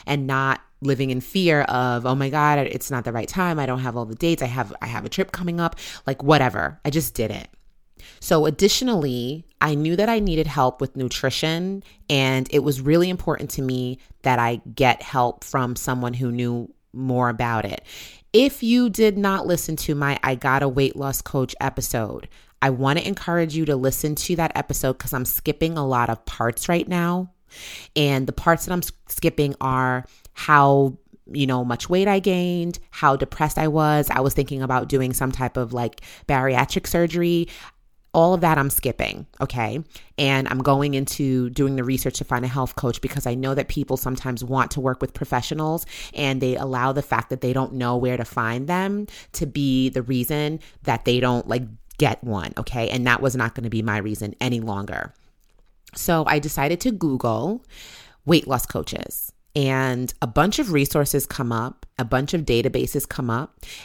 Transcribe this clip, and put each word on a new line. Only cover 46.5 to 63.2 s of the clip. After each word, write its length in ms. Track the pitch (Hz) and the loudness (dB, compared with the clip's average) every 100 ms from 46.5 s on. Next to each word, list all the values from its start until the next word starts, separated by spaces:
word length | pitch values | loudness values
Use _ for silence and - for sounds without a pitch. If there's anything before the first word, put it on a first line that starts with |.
allow 380 | 123 135 127 131 | -2 -2 -2 0
the 100 | 139 | 0
fact 260 | - 117 - | 0 -2 -2
that 100 | 131 | -4
they 120 | 127 | 0
don't 200 | 127 131 | 0 -2
know 240 | 131 123 123 | -2 0 0
where 200 | 127 123 | 0 -2
to 80 | |
find 440 | 117 131 113 120 139 | -4 -2 -2 -2 -2
them 400 | 180 190 202 208 - - | -2 -2 -4 -6 -14 -14
to 140 | - 156 | -6 -4
be 420 | 147 139 131 131 | -2 2 2 2
the 140 | 127 | 0
reason 580 | 120 127 120 151 151 156 - - | -2 -2 0 -2 -2 -4 -10 -8
that 220 | - 117 - | -2 0 2
they 120 | 123 | 2
don't, 300 | 127 120 - | 2 0 0
like, 160 | 120 113 110 - - | -4 -4 -12 -14 -2
get 240 | 123 110 | 0 0
one, 300 | 120 101 78 - | -4 -4 -4 -8
okay? 320 | - 123 117 | -6 -4 -2
And 160 | 123 | 0
that 160 | 123 120 | 2 2
was 140 | 135 | 2
not 220 | 123 113 - | 0 -4 -4
gonna 120 | 113 | -6
be 140 | 110 | -4
my 140 | 110 104 | -2 -2
reason 400 | 104 104 104 - | -4 -6 -8 -4
any 200 | 127 120 | -4 -2
longer. 520 | 113 98 101 - - _ _ _ _ _ _ _ - - | -4 -6 -6 -8 -10 _ _ _ _ _ _ _ -18 -6
So 280 | - 165 147 | 0 2 4
I 100 | 151 | 2
decided 420 | 151 156 143 175 | 0 -2 0 0
to 100 | 254 | 0
Google 720 | 202 160 131 117 110 151 240 - - - - - _ | 0 0 0 0 0 -2 -4 -8 -20 -20 -20 -20 _
weight 220 | 143 160 - | 2 2 4
loss 180 | 123 | -4
coaches. 680 | - - - - - - - _ _ 147 | -2 -6 -6 -8 -8 -10 -12 _ _ -2
And 560 | 135 131 131 123 127 - | 0 2 0 -2 -4 -4
a 60 | 120 | -2
bunch 320 | 139 180 254 | 2 2 2
of 140 | 240 | 0
resources 540 | 147 139 151 143 143 - | 2 2 2 2 0 -2
come 260 | - 120 | -4 -2
up, 340 | 113 123 - - - | -2 -4 -8 -16 -8
a 80 | |
bunch 300 | 117 127 143 | -2 0 0
of 100 | 175 | -2
databases 640 | 139 117 127 127 127 147 - | 2 2 2 0 -2 -4 -6
come 220 | - | -6